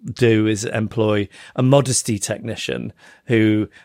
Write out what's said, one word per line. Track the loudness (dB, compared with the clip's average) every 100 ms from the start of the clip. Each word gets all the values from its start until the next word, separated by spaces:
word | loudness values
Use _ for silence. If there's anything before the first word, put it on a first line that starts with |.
| -10
do | 0 2 4 2
is | 0
employ | -4 -4 -4 -2 0 0 -2 -10 -12
a | -2
modesty | 4 4 4 -2 -2 -4
technician | -4 -8 -8 -10 -8 -8 -8 -14 -20 -14 0
who, | 2 4 2 -2 -8